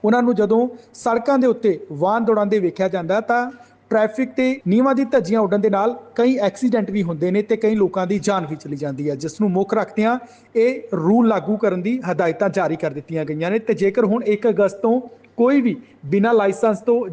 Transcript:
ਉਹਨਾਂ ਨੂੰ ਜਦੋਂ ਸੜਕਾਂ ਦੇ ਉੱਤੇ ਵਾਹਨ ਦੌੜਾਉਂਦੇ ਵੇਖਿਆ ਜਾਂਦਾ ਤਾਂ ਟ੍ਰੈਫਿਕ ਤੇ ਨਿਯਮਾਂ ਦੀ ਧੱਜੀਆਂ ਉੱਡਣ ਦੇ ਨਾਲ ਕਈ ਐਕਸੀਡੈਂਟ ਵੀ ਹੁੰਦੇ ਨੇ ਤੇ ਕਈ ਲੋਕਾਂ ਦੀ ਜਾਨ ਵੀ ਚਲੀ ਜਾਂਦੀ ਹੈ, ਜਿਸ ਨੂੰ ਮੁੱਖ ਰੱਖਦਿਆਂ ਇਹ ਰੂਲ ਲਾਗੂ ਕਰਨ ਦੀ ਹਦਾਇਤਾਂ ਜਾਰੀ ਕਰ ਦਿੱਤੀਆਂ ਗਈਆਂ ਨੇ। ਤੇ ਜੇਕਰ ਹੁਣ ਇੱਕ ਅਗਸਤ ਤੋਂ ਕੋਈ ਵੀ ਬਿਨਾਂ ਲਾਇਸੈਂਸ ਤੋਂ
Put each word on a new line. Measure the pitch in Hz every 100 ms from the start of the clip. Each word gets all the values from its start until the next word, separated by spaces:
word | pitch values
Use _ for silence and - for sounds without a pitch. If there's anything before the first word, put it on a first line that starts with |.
ਉਹਨਾਂ | 208 247
ਨੂੰ | 240
ਜਦੋਂ | 214 208 220 247 - -
ਸੜਕਾਂ | - 247 233 233 277
ਦੇ | 254
ਉੱਤੇ | 226 220 156 -
ਵਾਹਨ | 143 180 226
ਦੌੜਾਉਂਦੇ | 226 214 202 214
ਵੇਖਿਆ | 180 160 190
ਜਾਂਦਾ | 185 165 202
ਤਾਂ | 226 240 247 262 - _ _
ਟ੍ਰੈਫਿਕ | 220 214 220 262 262
ਤੇ | 254 269 175
ਨਿਯਮਾਂ | 208 269
ਦੀ | 269 277
ਧੱਜੀਆਂ | 269 175 220
ਉੱਡਣ | 202 208
ਦੇ | 208
ਨਾਲ | 190 214 240 - -
ਕਈ | 240 262
ਐਕਸੀਡੈਂਟ | 202 - 254 233 190
ਵੀ | 202
ਹੁੰਦੇ | 170 160 180
ਨੇ | 190
ਤੇ | 214 220
ਕਈ | 220
ਲੋਕਾਂ | 220 190 190 180
ਦੀ | 202
ਜਾਨ | 180 190 160
ਵੀ | 151
ਚਲੀ | 143 143
ਜਾਂਦੀ | 143 135 147
ਹੈ, |
ਜਿਸ | 143 156 -
ਨੂੰ | 214
ਮੁੱਖ | 185 196
ਰੱਖਦਿਆਂ | 220 180 - 214 247 - - _
ਇਹ | 233 233 277 - 180
ਰੂਲ | 160 226 226
ਲਾਗੂ | 202 156 214
ਕਰਨ | 208 185
ਦੀ | 180 254 180
ਹਦਾਇਤਾਂ | 165 170 165 202
ਜਾਰੀ | 190 175 160
ਕਰ | 160
ਦਿੱਤੀਆਂ | 143 - 160
ਗਈਆਂ | 151 156 170
ਨੇ। | 220
ਤੇ | 220
ਜੇਕਰ | 156 196 196
ਹੁਣ | 220 226
ਇੱਕ | 214 208 233
ਅਗਸਤ | 196 196 196
ਤੋਂ | 220 247 254 - _ -
ਕੋਈ | 240 285
ਵੀ | 240 160 - - 139
ਬਿਨਾਂ | 196 220
ਲਾਇਸੈਂਸ | 233 202 196 226 202
ਤੋਂ | - 240 208